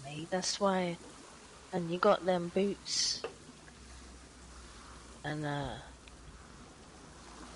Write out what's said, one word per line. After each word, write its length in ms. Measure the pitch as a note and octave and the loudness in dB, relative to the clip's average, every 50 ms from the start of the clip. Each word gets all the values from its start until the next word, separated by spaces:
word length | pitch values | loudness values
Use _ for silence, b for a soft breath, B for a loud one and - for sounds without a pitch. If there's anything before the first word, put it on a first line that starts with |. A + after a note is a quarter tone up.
| C3+ | -10
mate. 240 | C#3 D3 D#3+ E3 - | -6 -6 -6 -2 2
That's 300 | F#3 F#3 F3+ - - - | 2 2 2 2 2 6
why. 380 | G3+ G3 F#3+ F#3 F3+ F3 E3+ - - - - - - - - - - - - - - - F#3 | 6 6 8 6 4 4 0 -2 -6 -12 -14 -14 -16 -16 -16 -16 -16 -16 -16 -16 -8 -2 0
And 160 | F3+ E3+ E3 | 0 2 2
you 80 | F3 | 2
got 260 | F3+ - G#3 F#3+ - E3 | 8 10 10 10 10 8
them 260 | F#3 F#3 F3 F3 F3 - | 6 6 6 4 4 4
boots. 680 | F#3+ G3+ G3+ F3+ - - - - - - - - - - - - - - - - - - - - - - - - - - - - - - - - - - - - - - - - - - - - - - - - - - | 4 4 4 2 0 -2 0 2 2 4 2 2 0 -2 -6 -8 -10 -14 -16 -16 -16 -16 -16 -16 -16 -16 -14 -14 -14 -14 -14 -14 -16 -16 -16 -16 -16 -16 -14 -14 -14 -14 -14 -14 -14 -14 -14 -14 -14 -14 -14 -14 -6 -4
And, 220 | D3 D3+ D3+ D3+ | -2 0 0 0
uh, 240 | D3 C#3+ C#3+ C#3 C3 G#2+ B2+ - - - - - - - - - - - - - - - - - - - - - - - - - - - - - - - - - - - | 2 2 2 0 0 -2 -4 -8 -10 -14 -14 -16 -16 -16 -14 -14 -14 -14 -14 -14 -16 -14 -14 -14 -16 -16 -16 -16 -16 -16 -16 -16 -16 -16 -16 -14 -14 -14 -12 -12 -12 -12